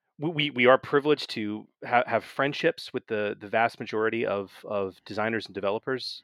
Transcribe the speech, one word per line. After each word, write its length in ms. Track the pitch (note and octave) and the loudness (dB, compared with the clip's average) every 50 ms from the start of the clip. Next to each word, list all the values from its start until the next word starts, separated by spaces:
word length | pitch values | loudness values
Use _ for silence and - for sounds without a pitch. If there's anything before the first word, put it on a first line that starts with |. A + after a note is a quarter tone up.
| _ _ _ | _ _ _
we, 120 | - C#3+ E3+ | -8 -6 -4
we, 200 | E3+ D3 D3 D3 | -2 -2 -2 0
we 140 | B2+ B2 B2 | 2 6 8
are 100 | B2 C3 | 8 8
privileged 540 | B2+ - - - C#3+ C3+ D3+ D3 C#3 - - | 6 4 2 0 2 4 2 2 2 0 -4
to 360 | - A#2+ G#2+ G#2 G#2+ G#2+ - - _ _ C#3 | -6 -6 -4 -4 -6 -8 -10 -14 _ _ -4
ha-, 200 | - B2 A#2+ B2+ | 0 2 2 2
have 180 | - A2+ A2 - | 2 0 -2 -2
friendships 720 | - - - C#3 C#3+ D3 - - B2 - - - - - | -4 -4 -2 -2 -2 0 0 0 0 -2 -2 -6 -10 -8
with 140 | B2 - | -8 -6
the, 280 | - A2+ G#2 G#2 G#2 G#2 - | -4 -4 -2 -2 -2 -4 -6
the 80 | G#2+ | -6
vast 320 | G2+ A2 A2+ A#2 A#2 - - | -2 2 2 2 2 0 -4
majority 440 | A#2+ - A#2 G#2+ A2 A2+ A2+ A#2 A#2+ | -8 -4 -2 0 0 0 0 0 0
of, 280 | G#2 G2+ G2 G2 F#2 - - - | 0 -2 -2 -4 -6 -12 -14 -8
of 300 | - G#2+ G2+ G2 F#2+ F2+ _ - | -4 -2 -2 -2 -4 -6 _ -14
designers 440 | - G#2 G#2 G#2 A2+ A2+ G#2+ - | -8 -4 -2 -2 0 -2 -2 -4
and 80 | - F#2 | -6 -8
developers, 640 | G2 F#2+ G2 G2+ A#2 - C3 C3 B2 - - - - | -4 -2 -2 -2 -2 -4 -4 -6 -6 -6 -10 -12 -10